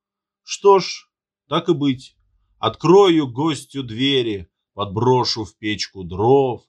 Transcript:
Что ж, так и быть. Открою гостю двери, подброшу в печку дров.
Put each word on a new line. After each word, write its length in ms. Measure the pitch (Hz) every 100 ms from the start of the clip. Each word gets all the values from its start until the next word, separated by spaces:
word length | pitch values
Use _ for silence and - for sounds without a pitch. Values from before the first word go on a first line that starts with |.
| _ _ _ _
Что 360 | - - 202 190
ж, 320 | 180 - _ _ _ _ -
так 200 | 160 185
и 60 |
быть. 420 | 147 143 131 - _ _ _ _ -
Открою 680 | 110 - 160 190 196 160 135
гостю 540 | 113 160 131 - 139
двери, 640 | 123 107 139 135 117 98 87 _ _
подброшу 680 | 98 104 98 123 127 127 117
в 120 | 104 _
печку 480 | 107 101 - 98
дров. 580 | 87 92 117 139 135 113